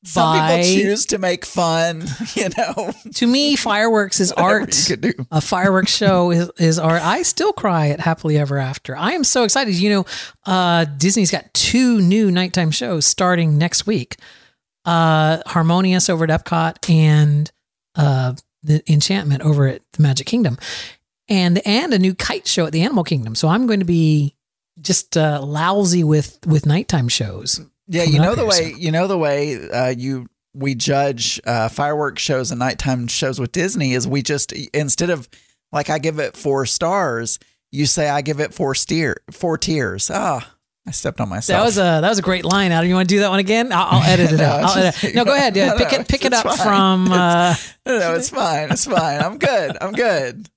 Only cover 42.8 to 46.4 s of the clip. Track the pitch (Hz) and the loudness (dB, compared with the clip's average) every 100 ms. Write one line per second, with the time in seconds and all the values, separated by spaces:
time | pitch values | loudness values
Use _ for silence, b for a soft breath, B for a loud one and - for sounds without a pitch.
42.8 | 170 185 185 202 202 190 196 220 247 180 | 2 2 2 2 2 0 0 0 0 0
43.8 | 185 - 160 180 170 156 151 143 175 190 | 2 2 4 4 4 4 2 2 2 2
44.8 | 185 - 185 233 240 285 277 190 269 226 | 2 0 -2 0 2 2 2 2 0 2
45.8 | 247 262 240 277 269 240 | 0 0 0 0 2 0